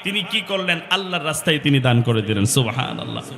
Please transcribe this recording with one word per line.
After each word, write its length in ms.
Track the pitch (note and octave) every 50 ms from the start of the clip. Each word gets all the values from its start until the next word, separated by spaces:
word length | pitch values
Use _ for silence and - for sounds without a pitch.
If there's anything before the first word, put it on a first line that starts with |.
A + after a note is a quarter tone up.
| -
তিনি 200 | F#3 G3 G#3 G3
কি 180 | G3+ - A3
করলেন? 380 | G#3 - G3 F#3+ F#3 F3+ F3 E3 D#3+ -
আল্লাহর 360 | F3 F#3+ G3 F#3 F3+ F3 D3+
রাস্তায় 340 | D#3 D#3 - - - D#3+ D3
তিনি 200 | C3+ D3 C#3+ C#3
দান 220 | B2+ B2+ A#2+ A#2+
করে 200 | A#2+ A#2+ A#2 A2+
দিলেন। 240 | G#2 G2+ G#2+ G2+ G2
সুবহানাল্লাহ। 760 | G#2+ - C#3 B2+ A2 G#2+ B2 C3 - - - - - A2+ A2+ A2+ - C#3